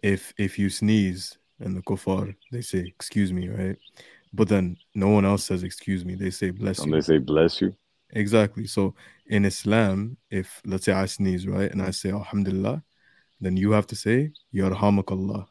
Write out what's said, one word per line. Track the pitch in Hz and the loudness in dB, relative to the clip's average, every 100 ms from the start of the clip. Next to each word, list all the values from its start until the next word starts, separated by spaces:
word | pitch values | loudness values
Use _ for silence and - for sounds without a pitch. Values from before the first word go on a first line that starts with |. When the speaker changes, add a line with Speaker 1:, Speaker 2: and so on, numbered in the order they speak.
Speaker 1:
if, | 107 98 - - | 2 0 -2 -4
if | 101 - | -4 0
you | 98 | -2
sneeze | - 107 110 95 92 - - _ _ | 0 2 4 2 -2 -10 -16 _ _
and | 95 95 | -8 -8
the | |
kuffar, | - 95 - 95 98 98 _ | -4 -4 -2 -2 -2 -8 _
they | 120 | -12
say, | - 95 87 | -6 -6 -6
"Excuse | _ - 104 98 | _ -6 -2 0
me," | 90 90 | -2 -4
right? | 107 95 - - _ - - _ | -4 -4 -6 -14 _ -20 -20 _
But | - 107 | -2 2
then | 104 90 87 _ | 2 0 -4 _
no | - 98 | 0 4
one | 104 98 | 6 4
else | 101 | 2
says, | - 92 | 0 -4
"Excuse | 90 - - 95 90 | -4 -10 -4 -4 -4
me." | 92 | -6
They | 95 | -6
say, | 92 98 | -4 -6
"Bless | 92 101 92 | -4 -4 -4
Speaker 2:
And | 76 | 0
Speaker 1:
you." | 78 | 0
Speaker 2:
they | |
say, | 76 78 | 4 4
"Bless | 65 76 85 - | 4 4 4 2
you." | 95 95 _ _ _ | -2 -4 _ _ _
Speaker 1:
Exactly. | 110 104 113 104 104 110 | -4 2 4 4 0 -4
So | - 95 - - _ _ | 0 0 -2 -20 _ _
in | 104 101 | 2 2
Islam, | - - 113 104 95 110 131 _ | 0 2 4 4 2 -4 -8 _
if, | 101 95 - - | -6 -6 -10 -6
let's | 95 - | -2 0
say | |
I | 95 92 | 0 0
sneeze, | - 98 90 95 | 0 0 0 -2
right, | 98 101 | -2 -2
and | 98 | -2
I | 95 | -4
say, | 95 98 | -4 -4
"Alhamdulillah," | 101 104 101 95 95 98 147 - _ _ _ _ _ | -4 -4 -2 0 0 -2 -4 -8 _ _ _ _ _
then | 95 92 | -2 0
you | 101 | 4
have | 107 101 | 2 2
to | 101 | -4
say, | 104 120 151 - _ | 0 0 0 -6 _
"Yarhamakallah." | 95 95 95 104 101 95 95 95 101 95 | -2 -2 2 4 4 2 -4 -4 -6 -10